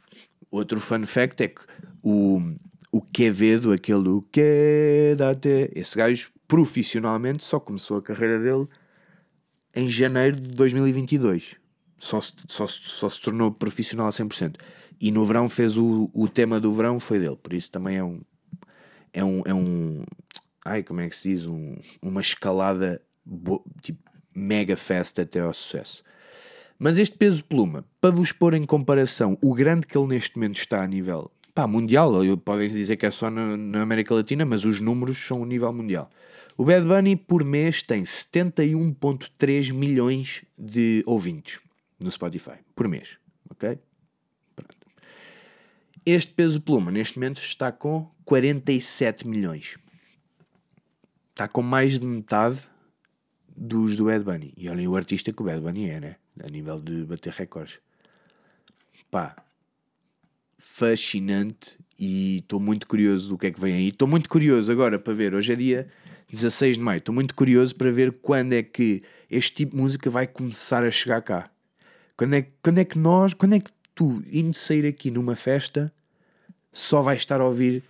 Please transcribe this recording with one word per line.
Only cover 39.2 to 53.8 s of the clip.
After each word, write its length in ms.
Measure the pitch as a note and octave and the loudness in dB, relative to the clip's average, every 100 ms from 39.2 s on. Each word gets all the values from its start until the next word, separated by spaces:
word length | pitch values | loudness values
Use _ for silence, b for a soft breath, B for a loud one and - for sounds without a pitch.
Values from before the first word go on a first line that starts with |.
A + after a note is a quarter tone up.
| - - | -8 -2
três 320 | C#3 C#3+ C3 | 0 0 0
milhões 760 | C3 C#3+ C3 B2 C3 C3+ - - - | -2 0 2 2 0 -4 -12 -16 -18
de 460 | G#2+ A#2 A2+ A2 A2+ | -4 0 2 2 2
ouvintes 520 | A2+ F2 D#2+ - - _ _ _ - | 0 -2 -8 -12 -20 _ _ _ -10
no 120 | F#2 | -10
Spotify, 460 | - F2 E2+ - - _ - | -6 -8 -10 -14 -20 _ -4
por 100 | A2+ | -4
mês, 320 | D2+ - - _ _ - | -4 -10 -20 _ _ -20
ok? 260 | - G#2 C3+ _ _ _ _ _ _ _ | -8 -8 -8 _ _ _ _ _ _ _
Pronto. 220 | - - _ _ _ b b b b b b b b b _ E3+ | -20 -20 _ _ _ b b b b b b b b b _ 2
Este 260 | F3 - | 2 2
Peso 280 | - E3 D3+ | 2 2 2
Pluma, 320 | D#3 C3 F2 | 2 2 2
neste 260 | G2+ A2 B2+ | -2 -4 -6
momento, 200 | C3 C#3 | -6 -6
está 340 | - - B2+ | -10 -6 -6
com 360 | - D3 D#3+ D#3+ _ | -4 -4 -4 -6 _
quarenta 460 | - C3+ C3+ C#3+ C#3 | 2 4 4 0 0
e 100 | B2+ | 0
sete 460 | - - A#2+ - A#2+ | 0 0 -2 -2 -6
milhões. 500 | G#2+ F#2 D#2 - - _ b b _ _ _ _ _ _ _ _ _ _ _ _ | -4 -4 -6 -14 -20 _ b b _ _ _ _ _ _ _ _ _ _ _ _
Está 180 | - G#2 | -8 -4
com 120 | - | -2
mais 380 | B2 C3 C3+ C3 | 0 2 2 0
de 80 | B2 | -4
metade 540 | A#2 G#2+ G#2+ A#2 C3 - _ _ _ _ _ _ _ _ - | -8 -2 2 2 -2 -12 _ _ _ _ _ _ _ _ -16
dos 400 | A#2 A2+ | -4 0